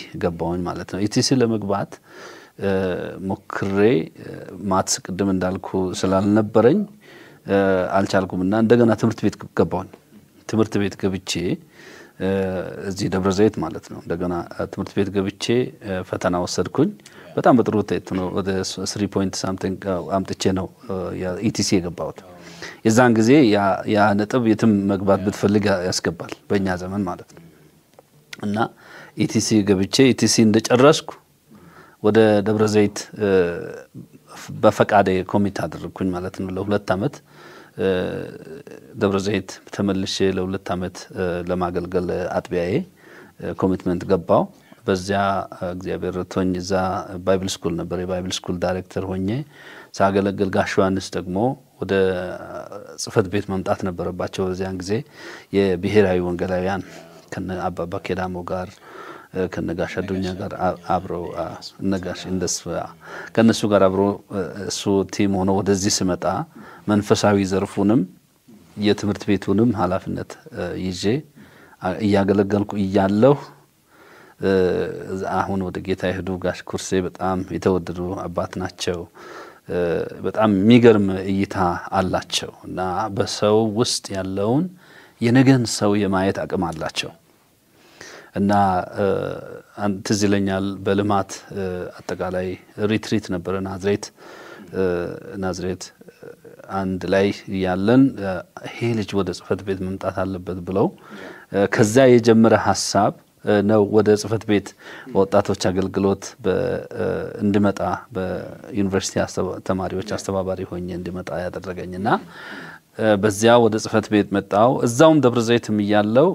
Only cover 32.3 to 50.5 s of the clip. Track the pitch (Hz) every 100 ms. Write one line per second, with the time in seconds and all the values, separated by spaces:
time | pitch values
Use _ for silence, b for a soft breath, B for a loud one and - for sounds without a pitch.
32.3 | 104 101 107 107 107 101 - - - 101
33.3 | 95 85 85 85 71 65 - - - _
34.3 | - - 101 107 - 117 104 98 92 92
35.3 | 104 101 - 82 80 87 - 95 90 92
36.3 | - 95 92 98 101 - 95 131 - B
37.3 | B B B B - 95 92 90 92 87
38.3 | - - - - - - - 101 98 95
39.3 | 98 92 - - - 101 95 98 - 95
40.3 | 95 92 98 - 92 90 - - 107 92
41.3 | 87 87 92 95 90 87 90 87 87 90
42.3 | - - 90 87 127 180 B B B B
43.3 | - 92 82 95 92 92 87 87 92 -
44.3 | 107 196 B B B - 95 92 101 101
45.3 | 95 - - 90 92 90 90 90 90 87
46.3 | 101 92 90 90 95 92 95 90 92 92
47.3 | 95 98 - 90 85 85 87 90 90 92
48.3 | - - 90 90 92 95 - 95 95 95
49.3 | 123 151 B B B B - 98 98 101
50.3 | 98 98